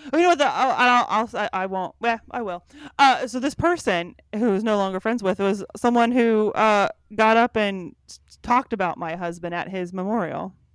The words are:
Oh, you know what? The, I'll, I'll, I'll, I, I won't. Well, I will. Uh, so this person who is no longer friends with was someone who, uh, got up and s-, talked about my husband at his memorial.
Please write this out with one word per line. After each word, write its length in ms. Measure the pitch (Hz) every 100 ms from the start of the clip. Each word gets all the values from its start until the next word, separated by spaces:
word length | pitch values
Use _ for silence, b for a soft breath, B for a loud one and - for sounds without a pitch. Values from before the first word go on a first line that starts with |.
| 285
Oh, 40 | 320
you 60 |
know 60 | 359
what? 80 | 294
The, 80 | 269
I'll, 240 | 147 262
I'll, 360 | 247 247 247 -
I'll, 220 | 208 226 240 208
I, 100 | 185
I 40 | 190
won't. 280 | 185 180 -
Well, 200 | 233 226 -
I 120 | 247
will. 220 | 208 175 _ 294 294 -
Uh, 280 | 269 240 240
so 120 | 247
this 160 | 277
person 640 | - 330 349 240 175 175 - _
who 180 | 208 240
is 100 | 196
no 120 | 220 208
longer 220 | 190 185
friends 240 | 226 240
with 160 | 190 180
was 240 | 196 196 - -
someone 340 | 240 240 233
who, 400 | 247 233 220 214
uh, 360 | - 214 208 185 - _
got 220 | 214 220 226
up 200 | 240 220
and 380 | 202 190 170 - -
s-, 100 | - _ _
talked 300 | - 247 -
about 240 | 202 175 -
my 180 | 170 170
husband 380 | 170 170 170
at 140 | 175 -
his 240 | 190 175
memorial. 640 | 185 190 226 160 139 185 - _